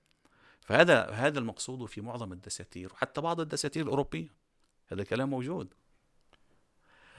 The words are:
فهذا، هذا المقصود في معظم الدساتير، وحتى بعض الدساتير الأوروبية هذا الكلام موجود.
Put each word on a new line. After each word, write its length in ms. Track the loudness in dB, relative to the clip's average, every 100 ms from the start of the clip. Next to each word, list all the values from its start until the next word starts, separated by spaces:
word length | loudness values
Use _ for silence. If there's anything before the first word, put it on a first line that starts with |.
| _ _ _ _ -20 -12
فهذا، 500 | 2 6 8 8 6
هذا 280 | 2 2 2
المقصود 480 | -4 -6 -8 -8 -10
في 140 | -10
معظم 320 | -8 -8 -8
الدساتير، 600 | -10 -12 -12 -12 -12 -10
وحتى 280 | -6 -4 -2
بعض 200 | -2 -2
الدساتير 440 | -2 -2 -4 -2
الأوروبية 440 | -2 0 -2 -4 -10 _ _ _ _ _ -10
هذا 140 | -6
الكلام 280 | -2 -2 -2
موجود. 440 | -2 -4 -6 -10 -16 _ _ _ _ _ -20 _ _ _ _ _ -20 -20